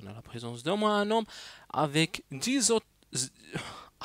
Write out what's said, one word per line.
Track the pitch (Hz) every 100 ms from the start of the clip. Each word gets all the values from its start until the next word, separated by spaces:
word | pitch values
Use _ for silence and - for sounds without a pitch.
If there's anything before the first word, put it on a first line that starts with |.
| 101
a |
la | 107
présence | - 117 117 117
d'au | 131 202
moins | 214 208
un | 202
homme | 226 220 - - - -
avec | - 147 147 160 - -
dix | 139 - 277 220
autres, | 226 - _ _
<laughs> | 123 131 - 78 - - - - -